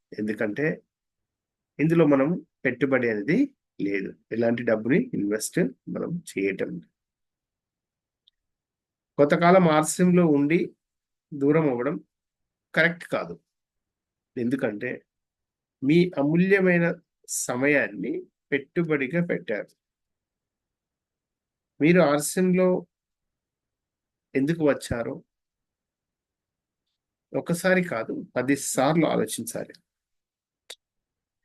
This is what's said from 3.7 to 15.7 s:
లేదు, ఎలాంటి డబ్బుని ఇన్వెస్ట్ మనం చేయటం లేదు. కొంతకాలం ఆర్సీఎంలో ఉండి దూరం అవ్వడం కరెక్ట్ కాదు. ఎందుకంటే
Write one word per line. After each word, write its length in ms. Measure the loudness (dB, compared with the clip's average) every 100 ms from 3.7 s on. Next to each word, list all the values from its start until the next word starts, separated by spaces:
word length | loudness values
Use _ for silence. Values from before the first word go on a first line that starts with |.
| -8
లేదు, 300 | -4 -4 -6 -12 -8 -2
ఎలాంటి 260 | 0 0 0
డబ్బుని 300 | -2 0 0 0 -4
ఇన్వెస్ట్ 420 | -4 -4 -4 -2 -2 -4 -10
మనం 160 | -8 -6 -8 -8
చేయటం 380 | -4 -4 -4 -8 -10
లేదు. 120 | -16 _ _ _ _ _ _ _ _ _ _ _ _ _ _ _ _ _ _ _ _ _ _ 0
కొంతకాలం 480 | 2 4 6 6 6 4
ఆర్సీఎంలో 460 | 0 0 2 4 4 2
ఉండి 220 | 2 0 -2 -10 _ _ _ _ -14
దూరం 340 | -2 2 2 2
అవ్వడం 240 | 0 -4 -6 -12 _ _ _ _ _ _
కరెక్ట్ 320 | 0 0 -2 -6
కాదు. 220 | -6 -6 -12 _ _ _ _ _ _ _ _ _ -8
ఎందుకంటే 560 | -4 -2 -4 -6 -10 -12 _ _ _ _ _ _ _